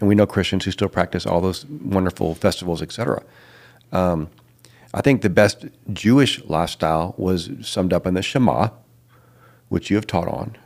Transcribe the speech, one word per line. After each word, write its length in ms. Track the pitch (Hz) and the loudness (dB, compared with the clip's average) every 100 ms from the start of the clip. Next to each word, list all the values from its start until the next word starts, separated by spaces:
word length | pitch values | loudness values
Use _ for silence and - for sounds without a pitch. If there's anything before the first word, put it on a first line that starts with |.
And 80 | 101 | 2
we 60 | |
know 120 | 104 101 | 4 4
Christians 380 | - 90 95 | 2 -2 -2
who 60 | 95 | -4
still 180 | - 98 | -4 -2
practice 380 | - 87 92 - | 0 -2 -2 -2
all 140 | 85 | 0
those 260 | 92 90 - | 0 -4 -10
wonderful 680 | 147 - 98 92 - 87 | -12 -2 0 0 -2 -4
festivals, 480 | 80 98 - 90 82 | 0 -2 -2 -4 -6
et 100 | 80 | -6
cetera. 300 | - 92 52 - - - - - _ - | -6 -4 -4 -6 -20 -20 -20 -20 _ -6
Um, 380 | 92 90 85 78 _ _ _ _ _ - | 0 0 0 -6 _ _ _ _ _ -12
I 60 | 95 | -2
think 220 | 139 123 | 2 2
the 80 | 104 | 4
best 360 | 87 104 - - - - | 4 4 2 -14 -18 -12
Jewish 500 | 101 104 135 127 - | -2 4 6 4 0
lifestyle 680 | - 78 85 - 80 80 87 - | -4 -2 -2 -2 0 0 -2 -4
was 320 | 92 92 85 - | -2 -2 -4 -12
summed 300 | - 107 92 | -8 -2 0
up 140 | 87 92 | 0 0
in 80 | |
the 80 | 92 | -2
Shema, 460 | 101 139 113 62 110 - _ _ _ _ _ _ _ _ - | -2 0 2 2 0 -2 _ _ _ _ _ _ _ _ -4
which 200 | 90 - | -4 0
you 60 | 101 | -2
have 100 | 110 | 0
taught 220 | 90 87 | -2 -2
on, 280 | - 110 113 | -6 -8 -10